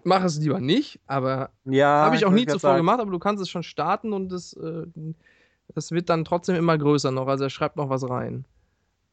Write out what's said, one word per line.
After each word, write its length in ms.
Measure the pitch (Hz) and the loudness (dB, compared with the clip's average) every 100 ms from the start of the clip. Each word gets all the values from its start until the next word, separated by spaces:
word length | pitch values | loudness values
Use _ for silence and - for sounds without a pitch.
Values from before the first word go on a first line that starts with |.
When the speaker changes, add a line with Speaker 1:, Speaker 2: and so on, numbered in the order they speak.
Speaker 1:
mach 180 | 175 185 | 2 2
es 160 | 185 147 | 2 0
lieber 220 | 151 190 | 0 0
nicht, 400 | 127 240 - - - | 0 0 -2 -8 -6
aber 420 | 139 131 131 - _ | -4 -2 -2 -6 _
Speaker 2:
Ja, 400 | 131 135 143 147 | 0 4 6 6
Speaker 1:
hab 80 | 156 | 4
ich 140 | - 196 | 4 4
auch 20 | |
Speaker 2:
wollte 120 | 208 | 4
Speaker 1:
nie 40 | |
Speaker 2:
grad 120 | 254 190 | 2 0
Speaker 1:
zuvor 140 | 143 | 2
Speaker 2:
sagen. 80 | 139 | 4
Speaker 1:
gemacht, 200 | 170 247 | 2 0
aber 100 | 208 | -2
du 80 | 175 | -2
kannst 240 | 202 208 | -2 -4
es 60 | 180 | -6
schon 140 | 180 | -8
starten 500 | - - 156 214 220 | -8 -4 -2 -2 -4
und 180 | 196 185 | -6 -6
es, 180 | 180 - | -10 -12
äh, 320 | - 160 165 165 160 156 - _ _ _ _ _ | -14 -10 -10 -12 -12 -14 -14 _ _ _ _ _
es 180 | 156 - | -10 -4
wird 180 | 165 180 | -2 0
dann 160 | 165 160 | 0 0
trotzdem 300 | 175 190 175 | -2 0 2
immer 200 | 170 156 | 2 4
größer 340 | 147 147 135 | 4 2 2
noch, 160 | 131 131 | -2 -2
also 180 | 135 | -2
er 40 | 139 | -2
schreibt 280 | - 151 - | -4 -6 -4
noch 120 | 139 | -4
was 180 | 131 127 | -2 -2
rein. 380 | 123 120 123 - _ _ _ _ _ _ | -4 -6 -8 -12 _ _ _ _ _ _